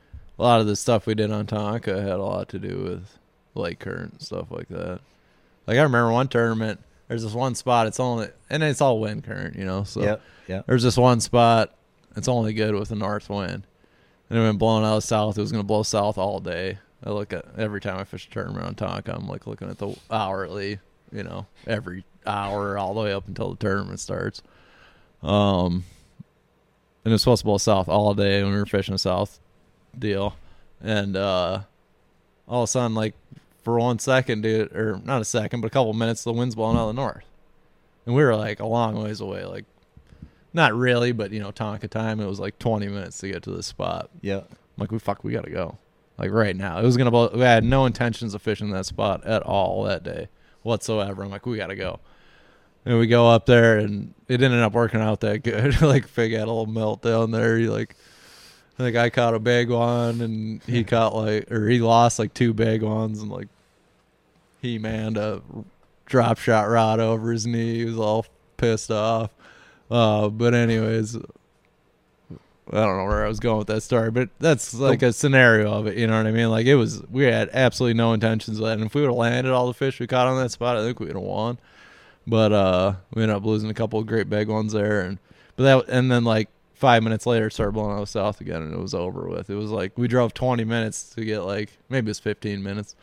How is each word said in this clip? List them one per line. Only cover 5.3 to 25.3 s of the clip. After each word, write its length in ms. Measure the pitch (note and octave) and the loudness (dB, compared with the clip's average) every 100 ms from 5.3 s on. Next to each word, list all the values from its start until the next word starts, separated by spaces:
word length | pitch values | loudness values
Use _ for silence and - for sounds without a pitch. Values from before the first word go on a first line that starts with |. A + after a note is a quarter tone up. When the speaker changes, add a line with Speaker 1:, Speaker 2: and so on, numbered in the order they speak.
| _ _ _ - | _ _ _ 0
Speaker 1:
Like, 120 | A#2+ | 2
I 40 | |
remember 300 | D3+ A#2+ A#2 | 4 4 4
one 160 | A#2 C3+ | 2 2
tournament, 520 | A#2+ A#2 A2+ A2 - - _ - | 2 2 0 -4 -6 -14 _ -10
there's 140 | A#2+ | -8
this 100 | A2+ | -6
one 200 | A#2 C3 | -4 -4
spot, 320 | A#2 B2+ A#2 A2 | -4 0 2 2
it's 120 | - | 0
only, 300 | B2+ A#2 G#2+ - - | -2 -2 -6 -12 -6
and 120 | D3+ | -2
it's 180 | D3+ C3+ | 0 2
all 200 | C#3 A2+ | 2 2
wind 240 | G#2+ G#2+ | -2 -6
current, 320 | - G2 F#2+ F#2+ | -10 -10 -10 -8
you 80 | |
know, 180 | F#2+ F#2+ | -4 -4
so 180 | G2 - | -4 -2
Speaker 2:
Yep, 200 | G2+ A2 - - - | -2 -2 -6 -18 -10
yep. 200 | F#2+ - | -8 0
Speaker 1:
there's 160 | B2+ | 2
this 120 | B2 B2 | 4 4
one 240 | B2+ A#2+ | 4 4
spot, 540 | - A#2+ A#2 A2+ G#2 _ _ _ _ - | 2 4 6 6 2 _ _ _ _ -8
it's 120 | C3 | -2
only 240 | B2 A2 | -2 -2
good 220 | G#2+ G#2+ | -2 -2
with 160 | G2+ G#2+ | -2 -4
a 20 | |
north 340 | G#2+ G2 G#2 - | -6 -4 -6 -6
wind. 360 | G2+ F2+ G2 - _ _ _ _ _ - | -6 -6 -8 -12 _ _ _ _ _ -4
And 80 | A2+ | 0
it 40 | |
been 160 | A2+ G#2 | 2 2
blowing 260 | A2+ A2 | 2 2
out 140 | G#2+ G#2+ | 2 0
of 60 | |
south. 340 | - A2 G#2+ G#2 | 0 0 0 -2
It 20 | |
was 100 | G2+ | -4
gonna 120 | A2 | -4
blow 180 | G2+ G#2+ | -2 -2
south 360 | A2 G#2+ G#2 G2 | 0 0 0 -2
all 200 | G2 G2 | -4 -4
day. 400 | F#2+ E2+ F#2+ G2 _ _ | -6 -6 -6 -10 _ _
I 80 | - | -8
look 220 | G#2 G#2 | -8 -6
at, 140 | F#2+ - - | -10 -10 -8
every 240 | G#2+ G2+ | -6 -6
time 180 | G2+ F#2 | -6 -8
I 60 | |
fish 220 | G2 F#2 - | -10 -14 -12
a 40 | |
tournament 340 | G#2+ F2+ F#2+ F2+ | -10 -8 -8 -8
on 80 | |
Tonka, 400 | - F#2 F#2 - E2+ | -6 -6 -6 -8 -10
I'm, 100 | F#2+ | -10
like, 200 | F#2 G#2+ | -12 -12
looking 240 | G#2+ F#2+ | -12 -12
at 80 | F#2+ | -10
the 180 | G2+ - - | -10 -10 -6
hourly, 680 | A2 F#2+ F#2+ F2 G2+ G2 G2+ _ _ _ | -4 -4 -4 -6 -6 -8 -8 _ _ _
you 100 | G#2 | -12
know, 220 | F2+ F#2 G2 _ - | -10 -12 -14 _ -6
every 380 | G#2+ F2+ F#2 - _ - | -6 -6 -12 -14 _ -6
hour 500 | G2+ G2+ G2+ G2+ G2 | -4 -4 -4 -4 -4
all 140 | F#2+ | -4
the 60 | G#2+ | -2
way 120 | G#2 | -2
up 140 | G2 G2+ | -4 -6
until 240 | - F#2+ | -8 -8
the 60 | F2+ | -4
tournament 440 | G2+ G2 F#2 G2 | -4 -4 -4 -10
starts. 420 | - F2+ F#2+ - - _ _ _ _ _ _ _ | -8 -6 -6 -8 -18 _ _ _ _ _ _ _
Um, 600 | D2+ | 0